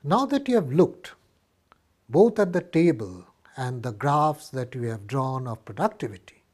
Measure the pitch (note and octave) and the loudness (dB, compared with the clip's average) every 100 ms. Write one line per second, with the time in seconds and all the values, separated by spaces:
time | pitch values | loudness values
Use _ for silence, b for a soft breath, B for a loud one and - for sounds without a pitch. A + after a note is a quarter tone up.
0 | C#3+ G3+ C4+ C#4 C#4 A#3+ C#3+ C#3+ E3+ - | 2 0 2 -2 2 0 2 4 4 2
1 | - - _ _ _ _ _ _ _ _ | -20 -20 _ _ _ _ _ _ _ _
2 | _ C3+ A3+ A3 G3 F3 E3+ E3 E3+ B2+ | _ 4 4 4 0 0 0 2 4 2
3 | G2+ F2+ - _ _ - B2+ B2+ A#2+ G#2 | -4 -12 -20 _ _ -8 -8 -6 -8 -4
4 | C#3+ D3 D3+ D3+ - C3 B2 C3 A#2 A2 | 0 2 2 -2 -10 -8 -8 -6 -6 -6
5 | G#2 C3+ C3 C3 B2+ A2+ - G#2 G#3 - | -6 -4 -4 -6 -8 -12 -12 -4 -4 -4
6 | A#2 G2+ - _ _ | -12 -12 -20 _ _